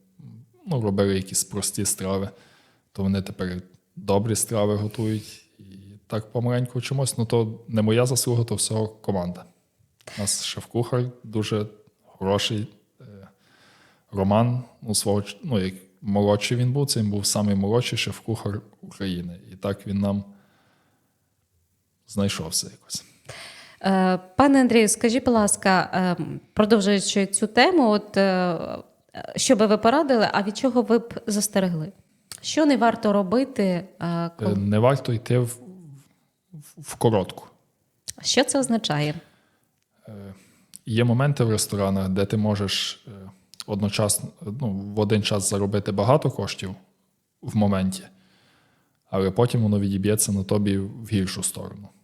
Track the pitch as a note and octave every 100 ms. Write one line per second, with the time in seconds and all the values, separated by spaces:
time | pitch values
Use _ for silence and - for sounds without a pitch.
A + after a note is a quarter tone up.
0 | _ _ B2 A2+ - _ C#4 C3+ G#2+ G2
1 | G3 F#2+ - - - G#2 - - G2 -
2 | F#2+ G2 G2+ - - _ _ _ _ -
3 | G2 G2 F#2+ G2+ F#2 F2+ - _ _ -
4 | G2+ G2+ A2+ G2+ - A2+ G#2 G#2 G#2+ -
5 | A2 G#2+ - - _ _ G2 F#2+ G2 G2+
6 | - A2 - B2 A#2+ B2 B2+ B2+ - C3+
7 | C3 - A2+ A#2+ A2 A2+ - A2 G#2+ A#2
8 | B2 B2 B2+ A#2+ A2+ G#2 - A2 G#2+ -
9 | - G2 F2 F2 - _ _ _ _ _
10 | - - G2+ - - - - A#2 A#2 B2
11 | B2 - A2+ G#2+ G#2 G#2+ A2 - _ _
12 | _ - F#2+ G2+ - G#2+ A2 _ _ _
13 | A#2+ G2+ F#2+ _ _ _ _ _ _ _
14 | _ G2 F#2+ G#2+ A#2+ B2 - - A#2+ G2+
15 | G#2+ G2+ - - E3 G#2+ F#2 - - _
16 | G2+ G2+ G2+ G#2 - B2 B2 C#3 C#3 A#2+
17 | G#2+ G2+ G2 G#2+ G#2 G2 G2 A#2+ B2 A2+
18 | G#2 - - G#2+ G#2 G#2 - _ - -
19 | G2 F2 F2 F2 - F#2+ G2+ G2 G#2+ G2+
20 | G2+ G2+ - - _ _ _ _ _ _
21 | _ _ _ _ _ _ _ _ _ _
22 | - - G2+ - E2 - - - - -
23 | - _ - - - - - - F#3+ F#3+
24 | F#3 F#3 - - C#4 C#4 B3 A3+ G#3 -
25 | A#3 B3+ C4 A#3 G3+ - G3 F3+ - F#3
26 | F3+ E3+ D3 C#3 _ - G#3 A3 G3 G3
27 | - G#3 G3 - G#3+ A#3+ D#4 F4+ A#3 G#3
28 | - G3 G3 F#3 F3+ E3 - - - _
29 | _ - - - - A3 G#3+ G#3 A3+ C#4+
30 | D4 A#3+ G3 - G3+ G3+ C4+ A#3+ G#3+ A3+
31 | A3+ - - G#3 - G3 F#3 E3 D#3 -
32 | _ _ - - - D4+ D4+ A#3+ A#3 A3
33 | G#3+ G3+ F#3 A#3 C4+ A#3+ G3 F3 F#3 -
34 | E3+ E3+ E3+ - G2 G2+ G2+ G#2+ B2 C#3
35 | - A2+ - B2 A#2 - F#3 F#3 D#3+ C#3
36 | _ _ _ _ _ E3 - - C#3+ -
37 | A#2+ G#2+ F#2 - - _ _ _ _ _
38 | - - - A#3+ C#4 C#4 B3 A3+ - D3
39 | D3+ D#3+ - _ _ _ _ _ _ _
40 | - G#2 G2 - _ _ _ - - A2
41 | A#2+ A#2+ C#3+ C#3+ A#2 G#2+ - G2+ G2 G2
42 | F#2+ F#2+ G2 A2 G#2+ G2+ G2 - - -
43 | - G2 F#2+ - _ - - G2+ G2+ -
44 | G#2 - - - G#2+ A#2+ A#2+ G2 G2+ G#2
45 | G#2 G#2+ G2 G#2 F#2+ G2 G2+ G2+ G2+ G2+
46 | G2+ D#3 C3+ - G2 - F#2+ F#2+ _ _
47 | _ _ _ _ A#2+ G#2+ G2+ F#2+ F#2+ -
48 | - _ _ _ _ _ _ _ _ _
49 | - G#2 F#2+ F#2+ B2 A#2+ G#2+ G#2 G2+ G2
50 | G#2 G#2+ - G2+ F#2+ G#2+ G2+ G2 F#2+ -
51 | G#2+ G#2 F#2 G2 - - G2 G2+ G2+ _